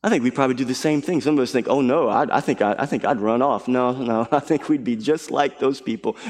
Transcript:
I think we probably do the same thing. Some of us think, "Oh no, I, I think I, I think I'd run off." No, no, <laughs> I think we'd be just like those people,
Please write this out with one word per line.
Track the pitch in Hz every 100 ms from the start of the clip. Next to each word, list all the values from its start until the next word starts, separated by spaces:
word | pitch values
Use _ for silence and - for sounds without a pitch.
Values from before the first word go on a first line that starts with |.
I | -
think | 180
we | 123
probably | 123 135 127
do |
the | 127
same | 127 160 151
thing. | - 175
Some | 135
of | 151
us | 123
think, | 127 107
"Oh | 135
no, | 127 147 127
I, | 110 143 123
I |
think | 151 127
I, | 104 104
I | 147
think | 135
I'd | 98 127
run | 107 117
off." | 135 107 -
No, | 127 123
no, | 127 135 113 117
<laughs> |
I | 151
think | - 151 -
we'd | 151
be | 117 113
just | 110 156 -
like | - 139 -
those | 131 139
people, | - 110 - 110